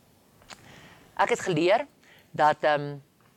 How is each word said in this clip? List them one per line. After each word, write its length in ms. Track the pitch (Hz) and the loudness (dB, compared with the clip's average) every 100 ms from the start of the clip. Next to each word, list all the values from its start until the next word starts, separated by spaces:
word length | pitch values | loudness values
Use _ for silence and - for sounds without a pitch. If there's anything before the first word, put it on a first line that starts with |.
| _ _ _ _ - - - - - - - - | _ _ _ _ -20 -20 -20 -20 -20 -20 -12 -4
Ek 140 | 196 233 | -2 -2
het 80 | |
geleer 420 | - 160 175 214 294 _ _ - _ | -2 0 2 2 0 _ _ -20 _
dat, 320 | 151 151 151 | 0 2 2
ehm, 340 | 156 147 143 143 139 _ _ | 0 0 -4 -12 -18 _ _